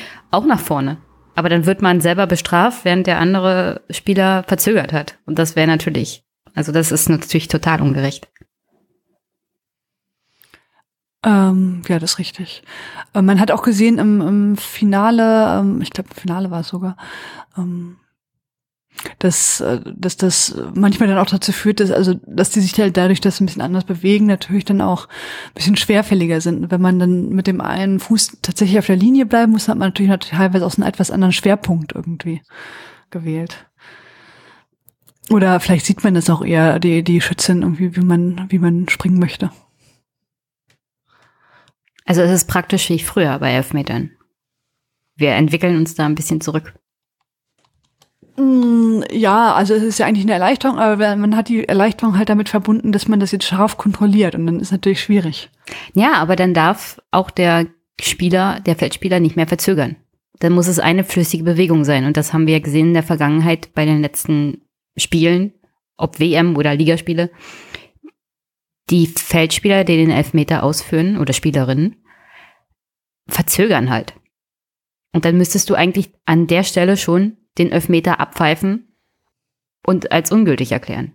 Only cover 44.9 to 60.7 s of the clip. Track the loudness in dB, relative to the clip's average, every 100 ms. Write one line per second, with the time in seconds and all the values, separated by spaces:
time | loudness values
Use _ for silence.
44.9 | _ _ -2 0 2 0 0 0 0 -2
45.9 | -2 -2 -2 -4 -6 -4 -6 -8 -14 _
46.9 | _ _ _ _ _ _ _ _ _ _
47.9 | _ _ _ _ 0 2 4 4 4 4
48.9 | 2 -2 0 2 4 4 2 2 2 0
49.9 | 0 0 0 0 2 2 0 0 0 0
50.9 | 2 0 0 0 0 0 -2 0 2 2
51.9 | 0 0 2 2 0 0 -2 0 0 0
52.9 | 0 0 0 0 -2 -2 0 0 0 -2
53.9 | 0 2 4 2 0 -2 -2 -2 -2 0
54.9 | -2 0 0 0 -6 -14 _ -20 -18 -4
55.9 | 0 2 2 2 2 2 2 2 0 -6
56.9 | -18 _ -2 -2 0 2 2 0 _ _
57.9 | -10 -8 -2 0 2 0 -2 -4 -2 -2
58.9 | -4 -2 0 2 0 -2 -2 0 0 -2
59.9 | -6 _ _ _ -4 2 2 2